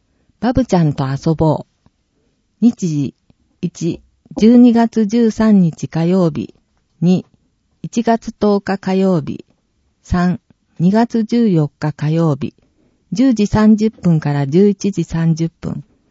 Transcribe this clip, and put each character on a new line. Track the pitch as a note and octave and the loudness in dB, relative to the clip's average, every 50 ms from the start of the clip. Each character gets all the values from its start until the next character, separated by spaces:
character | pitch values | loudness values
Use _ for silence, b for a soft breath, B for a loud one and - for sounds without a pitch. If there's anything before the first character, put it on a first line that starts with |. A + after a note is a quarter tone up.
| _ _ _ _ _ _ _ _ | _ _ _ _ _ _ _ _
バ | - A#3+ | -6 -4
ブ | B3+ - B3 | -2 -2 -2
ち | - G3 | 0 0
ゃ | F3 E3 | 0 0
ん | D3+ C3+ | 0 -2
と | - C#3 | -4 -4
遊 | C3 C#3 C3+ - E3 D#3+ | -6 -6 -4 -4 -2 -2
ぼ | - D#3+ D#3 C#3 - - _ | 0 0 0 0 -2 -6 _
う。 | _ _ _ _ _ _ _ _ _ _ _ _ _ _ _ _ _ - | _ _ _ _ _ _ _ _ _ _ _ _ _ _ _ _ _ 0
日 | G#3 A#3+ A3+ - F#3+ | 0 0 0 0 -4
時、 | E3+ D3+ D3 C#3 - - _ _ _ _ _ _ _ _ _ | -4 -4 -4 -4 -6 -8 _ _ _ _ _ _ _ _ _
一、 | - E3+ - - D#3+ E3+ C3+ - _ _ _ _ _ - - | -10 -10 -8 -8 -8 -8 -8 -8 _ _ _ _ _ -16 -2
十 | - G#3 A3 B3 | 2 4 6 6
二 | A#3+ B3 B3 A3+ | 6 6 6 4
月 | A#3 A#3 A3+ - A3 A3 | 2 0 0 0 -2 -2
十 | G3+ A3+ A#3+ A#3 A3 | 0 0 0 0 0
三 | - - A3 A3 G#3 G3 | 0 0 2 2 4 4
日 | F3+ D#3+ - - - | 2 0 -2 -6 -10
火 | - - D#3+ E3 | -6 -4 -2 -2
曜 | E3+ F#3 F#3+ F3+ D#3+ | 0 0 2 0 0
日。 | D3 - - - - _ _ _ _ _ _ _ _ - | -2 -6 -10 -12 -14 _ _ _ _ _ _ _ _ -2
二、 | D#3+ F3 F#3 E3+ - _ _ _ _ _ _ _ _ _ _ _ - | 0 0 0 0 -2 _ _ _ _ _ _ _ _ _ _ _ -16
一 | E3 - A#3+ | -8 -6 -4
月 | A3+ A#3 A3+ A3+ - A#3 | -2 -2 -2 -2 -4 -8
十 | - - G#3+ G#3 G3+ G3+ | -6 -2 0 0 0 0
日 | - - F#3+ G3 | -2 -6 -8 -6
火 | - F#3+ F#3+ | -4 -4 -2
曜 | F#3+ G3 F#3+ F#3 D#3+ | 0 0 0 0 -2
日。 | C3+ - D2+ - - _ _ _ _ _ _ _ _ _ _ _ | -4 -6 -10 -14 -16 _ _ _ _ _ _ _ _ _ _ _
三、 | _ - F3 F3+ F3 F3+ F3+ - _ _ _ _ _ _ _ - | _ -6 -2 -2 0 -2 -2 -4 _ _ _ _ _ _ _ -2
二 | D#3+ F#3 | 0 0
月 | G3+ A3 A#3+ - - A3+ G#3+ | 2 2 0 0 -2 -4 -4
十 | - A#3 A#3+ A#3 | -2 0 0 2
四 | A3 F3+ D#3+ D3+ C#3+ | 2 2 0 0 -2
日 | _ - - D3+ - | _ -8 -8 -8 -6
火 | - D3 D3+ | -4 -4 -2
曜 | D#3+ E3 E3+ D#3+ C#3 | -2 0 0 0 -2
日。 | C3+ B2+ - - _ _ _ _ _ _ _ _ _ _ _ | -4 -6 -10 -10 _ _ _ _ _ _ _ _ _ _ _
十 | F3+ F#3 C4 C4+ A#3+ | -2 0 0 2 2
時 | G#3+ G#3 | 0 0
三 | G3+ - G#3+ G#3+ G#3+ A3 | 0 0 2 4 4 4
十 | G#3 G#3+ A3 | 2 0 -2
分 | - - - F3+ E3 D#3 | -4 -2 0 0 0 0
か | - D3 C#3+ | 0 -2 -2
ら | C#3+ C#3+ | -2 -2
十 | C#3 C#3 F3+ G3+ G#3 | 0 2 2 4 2
一 | G3+ - - G3+ | 2 0 -4 -6
時 | G3 - E3 | -4 -4 -6
三 | - - E3 E3 E3 D#3+ | -6 -4 -2 -2 0 0
十 | D#3+ E3 E3 | -2 -4 -6
分。 | - _ - - - C#3+ C#3+ _ _ _ _ _ | -8 _ -12 -10 -10 -12 -14 _ _ _ _ _